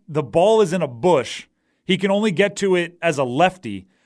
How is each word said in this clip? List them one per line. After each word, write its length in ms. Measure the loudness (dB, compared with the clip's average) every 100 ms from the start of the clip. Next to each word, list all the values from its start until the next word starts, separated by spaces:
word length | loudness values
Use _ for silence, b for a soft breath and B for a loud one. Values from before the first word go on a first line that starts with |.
| -8
the 160 | -6
ball 380 | -2 2 4 4
is 120 | 2
in 80 | 0
a 60 | -6
bush. 600 | -2 2 2 0 -10 -16 _ _ _ -4
He 120 | -2
can 140 | 0
only 200 | 0 0
get 240 | 0 0 0
to 180 | 0 0
it 220 | -2 -4
as 160 | -2 -2
a 80 | -2
lefty. 640 | 2 0 0 -10 -10 -12 _